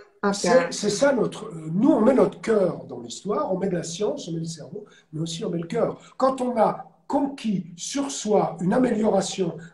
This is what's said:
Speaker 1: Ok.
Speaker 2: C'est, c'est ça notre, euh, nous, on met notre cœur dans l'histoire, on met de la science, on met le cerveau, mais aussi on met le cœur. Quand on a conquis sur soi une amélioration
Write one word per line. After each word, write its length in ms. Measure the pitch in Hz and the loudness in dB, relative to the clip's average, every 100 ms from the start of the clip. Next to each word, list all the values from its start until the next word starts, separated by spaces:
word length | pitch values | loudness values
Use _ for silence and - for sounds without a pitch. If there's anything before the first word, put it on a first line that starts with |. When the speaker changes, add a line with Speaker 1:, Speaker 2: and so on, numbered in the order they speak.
| - - | -20 -4
Speaker 1:
Ok. 100 | 202 | -2
Speaker 2:
C'est, 380 | 196 180 254 - | 0 4 4 4
c'est 180 | - 208 | -2 -2
ça 220 | - 277 | 2 2
notre, 320 | 247 175 - 151 | 4 0 -4 -12
euh, 220 | 160 156 | -10 -4
nous, 180 | 180 285 | 2 4
on 80 | 269 | 6
met 120 | 226 | 6
notre 260 | 247 175 - | 6 4 0
cœur 460 | 220 208 175 - - | 0 2 2 -2 -10
dans 120 | 120 | -12
l'histoire, 560 | 120 - 190 214 285 | -12 -10 -4 -2 0
on 40 | 180 | -2
met 100 | 196 | -2
de 80 | 170 | -4
la 80 | |
science, 420 | 151 - 220 294 175 | -6 -4 -4 -4 -6
on 60 | |
met 80 | 165 | -6
le 40 | 165 | -6
cerveau, 380 | - 156 208 - - _ | -10 -12 -14 -14 -20 _
mais 80 | 156 | -8
aussi 240 | 170 - | -6 -6
on 60 | 196 | -4
met 80 | 170 | -4
le 80 | - | -4
cœur. 320 | 233 - - - - | -2 -2 -4 -12 0
Quand 240 | 262 262 | 2 2
on 180 | 247 226 | -2 2
a 280 | 175 - - _ - | 2 0 -10 _ -2
conquis 680 | 285 285 - 220 185 - - | 0 0 -4 -2 -2 -4 -10
sur 340 | - 277 269 | -6 -4 -4
soi 460 | - 208 190 - - | -4 2 2 2 -2
une 120 | 170 | 0
amélioration 840 | 254 247 208 214 190 185 - 165 - - | 2 2 2 2 2 0 -2 -4 -4 -14